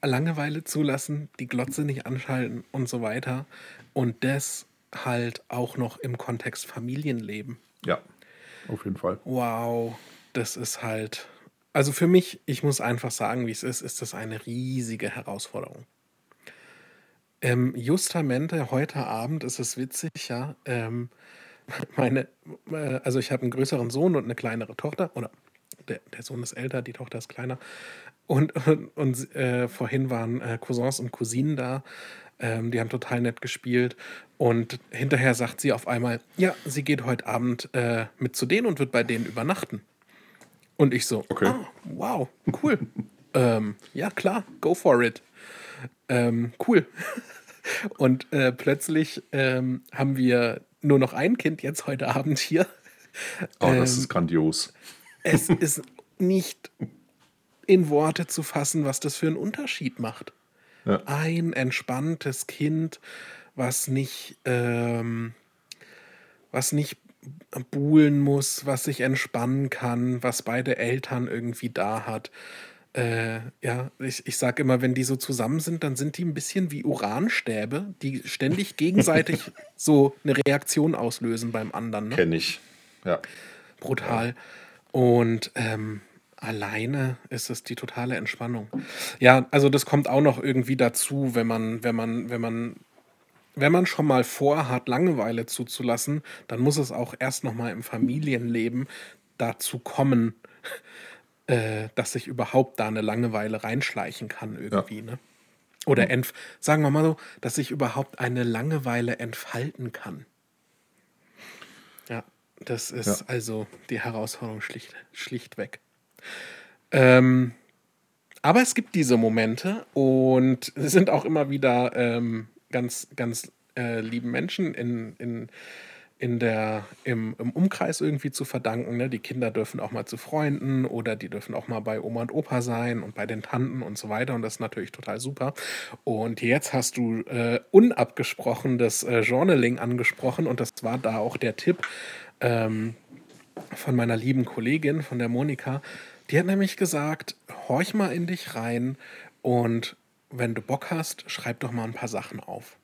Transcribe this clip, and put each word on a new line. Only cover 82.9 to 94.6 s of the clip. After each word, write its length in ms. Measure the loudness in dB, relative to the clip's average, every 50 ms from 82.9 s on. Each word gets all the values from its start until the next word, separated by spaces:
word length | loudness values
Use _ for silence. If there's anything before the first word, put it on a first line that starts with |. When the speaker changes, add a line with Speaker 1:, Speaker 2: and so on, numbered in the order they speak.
| _ _ _
Speaker 2:
Ja. 140 | -2 -2 -2 -2 -10 -16 -18 -20 -20 -20 -20 -20 -20 -20 _
Speaker 1:
Brutal. 460 | -6 -4 -4 -4 -2 -2 -2 0 0 -2
Speaker 2:
Ja. 40 | -4 -8 -14 -20 -20 -20 -20 -20 -20 -20 _ _ _ 4
Speaker 1:
Und, 520 | 6 8 8 8 6 4 2 0 -2 -6 _
ähm, 480 | -4 -4 -2 -2 -4 -4 -6 -8 -10 -12 _ _ _ _ _ _ -14
alleine 800 | -8 -8 -6 -6 -6 -6 -4 -4 -2 -2 -2 0 0 -2 -2 -4 _ -10
ist 220 | -8 -8 -6 -6
es 100 | -8 -8
die 140 | -8 -10 -10
totale 400 | -8 -10 -10 -8 -6 -4 -4 -4
Entspannung. 520 | -4 -4 -4 -6 -6 -4 -4 -4 -6 -6 -6 -8 -8 -8 -8 -10 -8 -8 -8 -4 6
Ja, 260 | 10 10 10 10 8 4
also 180 | 4 6 6 6
das 160 | 6 4 2
kommt 220 | 4 2 2 4 4
auch 140 | 4 6
noch 200 | 6 6 4 4
irgendwie 360 | 0 0 2 2 2 2 2 4
dazu, 580 | 4 2 4 0 -2 -2 0 0 0 0 2
wenn 100 | 2 2
man, 380 | 2 0 0 0 -2 -4 -2 0
wenn 120 | 0 0
man, 360 | 0 0 0 -2 -2 -4 -4
wenn 100 | -4 -4
man, 340 | -2 -2 -2 -4 -4 -6 -8 -12 -20 _ _ _ _ _ _ _ _ _ _ _ _ _ _
wenn 180 | 2 4 6 6
man 120 | 6 6
schon 220 | 4 2 2 4 6
mal 160 | 6 6 4
vorhat, 640 | 2 0 2 2 4 4 4